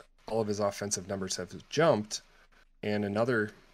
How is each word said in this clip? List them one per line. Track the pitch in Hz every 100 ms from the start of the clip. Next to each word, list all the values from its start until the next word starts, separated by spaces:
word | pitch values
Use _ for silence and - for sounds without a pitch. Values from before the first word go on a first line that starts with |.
| - _ -
all | 113
of | 104
his | 104
offensive | 101 - 101 101 90
numbers | 98 92 -
have | 87 95 -
jumped. | 143 165 107 107 - - - - - - _
And | 107 104
another | 101 101 123 117 104 - -